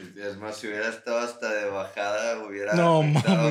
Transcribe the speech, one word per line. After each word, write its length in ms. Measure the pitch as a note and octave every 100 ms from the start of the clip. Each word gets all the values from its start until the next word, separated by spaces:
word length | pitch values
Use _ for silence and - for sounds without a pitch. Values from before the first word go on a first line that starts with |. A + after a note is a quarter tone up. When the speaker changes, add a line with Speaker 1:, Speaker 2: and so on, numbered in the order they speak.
| F2+ F#2+
Speaker 1:
Es 200 | G2+ G2
más, 220 | G#2+ G#2+
si 100 | A2
hubiera 200 | G#2+ A2+
estado 280 | A2+ A#2+ A#2
hasta 340 | A#2+ - A2+
de 160 | G#2+ G#2
bajada, 760 | G2 F2 - G2+ G#2+ A#2 A2+ G#2+
hubiera 280 | G2+ G2+
Speaker 2:
No 280 | F3 E3+ D#3+
Speaker 1:
afectado 480 | D3+ D3 D3+ F#3 D3